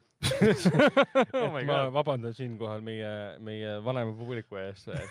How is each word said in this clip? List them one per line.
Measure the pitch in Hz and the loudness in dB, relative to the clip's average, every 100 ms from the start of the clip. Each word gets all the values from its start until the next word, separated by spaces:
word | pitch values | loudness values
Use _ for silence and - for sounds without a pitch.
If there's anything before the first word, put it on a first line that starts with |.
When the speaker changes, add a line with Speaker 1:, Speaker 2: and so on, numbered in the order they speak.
| _ _ | _ _
Speaker 1:
Oh | - 539 214 190 185 147 277 269 - 269 240 262 214 | -4 4 4 6 4 6 6 6 4 4 2 0 -2
Speaker 2:
Et | |
Speaker 1:
my | 147 139 | -2 0
Speaker 2:
ma | 143 135 | 2 2
Speaker 1:
God. | |
Speaker 2:
vabandan | 135 147 131 117 | 0 0 0 -2
siinkohal | 113 123 110 110 107 | -6 -8 -6 -6 -6
meie, | 110 110 107 104 101 76 | -6 -6 -6 -6 -8 -10
meie | 107 107 107 104 | -10 -8 -6 -4
vanema | 110 127 113 110 | -2 -2 -2 -4
publiku | 120 120 110 101 | -8 -8 -8 -8
ees, | 95 98 - | -8 -10 -10
et | - - | -8 -8